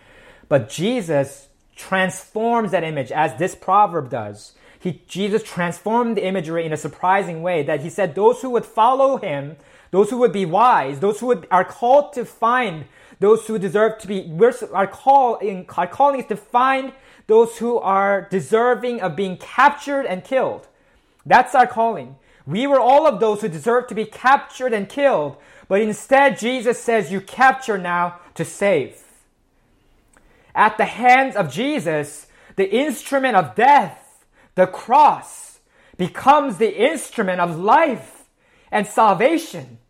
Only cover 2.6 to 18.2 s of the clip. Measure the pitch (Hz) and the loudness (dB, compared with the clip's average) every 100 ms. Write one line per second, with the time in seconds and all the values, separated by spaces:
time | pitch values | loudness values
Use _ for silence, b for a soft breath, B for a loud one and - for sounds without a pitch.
2.6 | 214 175 160 151 117 143 156 123 180 - | 0 -2 -4 -6 -6 -2 -2 -2 -6 -6
3.6 | - 196 202 170 127 127 104 104 - b | 0 2 2 0 -6 -8 -10 -14 -20 b
4.6 | b b 185 - _ 175 202 214 220 - | b b -10 -10 _ -6 -2 -4 -4 -6
5.6 | 175 165 208 233 233 208 185 190 156 165 | -6 -6 -4 -2 -2 -2 -4 -4 -4 -6
6.6 | 165 151 156 - 180 196 175 165 175 170 | -4 -6 -8 -4 0 0 0 -6 -4 -2
7.6 | 143 151 160 175 185 160 214 247 262 233 | -2 -4 -6 -4 -4 2 2 2 -2 -4
8.6 | - - 226 269 269 262 196 143 139 156 | -4 0 2 2 0 0 -4 -8 -8 -16
9.6 | b b b 180 208 240 240 196 180 180 | b b b 0 0 2 0 2 -2 2
10.6 | 247 196 135 139 196 214 247 247 - 185 | 4 4 0 -4 -4 -2 -2 -4 0 0
11.6 | 185 - 240 277 294 254 220 - 226 247 | 0 -4 4 4 2 -8 -12 -4 0 0
12.6 | 226 160 139 B B B 196 226 - 220 | -2 -8 -16 B B B 2 2 2 -6
13.6 | 190 208 220 220 185 202 170 160 233 262 | -2 0 0 0 -8 -8 -8 2 2 2
14.6 | - 180 190 - - 277 254 220 202 185 | -6 -4 -4 -2 2 4 4 -2 -6 -8
15.6 | 180 - 180 - 277 269 - 202 - 240 | -8 -6 -6 2 0 0 -6 -10 -4 0
16.6 | 262 269 262 - B B - 220 226 - | 2 0 -4 -14 B B 2 4 4 0
17.6 | 233 240 180 196 196 196 | -4 -2 0 0 2 0